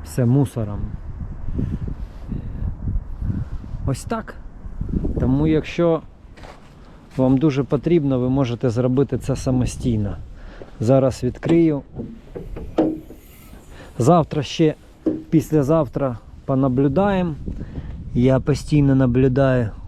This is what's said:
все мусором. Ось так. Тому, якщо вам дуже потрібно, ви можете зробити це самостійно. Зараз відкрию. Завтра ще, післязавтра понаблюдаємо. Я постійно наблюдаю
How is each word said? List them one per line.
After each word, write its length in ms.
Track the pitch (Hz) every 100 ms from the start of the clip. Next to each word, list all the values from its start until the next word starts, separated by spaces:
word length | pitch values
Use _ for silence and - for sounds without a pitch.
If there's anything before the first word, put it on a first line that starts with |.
все 200 | - -
мусором. 560 | 120 139 135 - 104 101 - - - - - - - - - - - - - - - - - - - - - - - - - - - - - - -
Ось 180 | 127
так. 300 | - 226 - - - - - - - - - -
Тому, 260 | 120 139 156
якщо 560 | 156 - - 170 160 - - - - - - - - - - - -
вам 220 | 131 131
дуже 260 | 156 135
потрібно, 540 | 131 143 160 175 139 127
ви 120 | 127
можете 400 | 135 123 117 131
зробити 480 | 113 127 127 139 123
це 180 | - 127
самостійно. 800 | 135 127 123 - 131 110 101 85 - - - - - -
Зараз 440 | 110 135 131 -
відкрию. 580 | 127 - 143 165 165 143 - - - - - - - - - - - - - - - - - - - - - -
Завтра 440 | 120 175 143 151
ще, 320 | 120 - 156 - - - - - -
післязавтра 880 | 160 - 156 135 165 143 - 135 113 - -
понаблюдаємо. 920 | - 135 135 123 143 139 202 190 175 143 - - - - - - -
Я 260 | 123 127 131
постійно 540 | 139 131 - 151 139
наблюдаю 760 | 135 131 123 131 127 135 127 110 -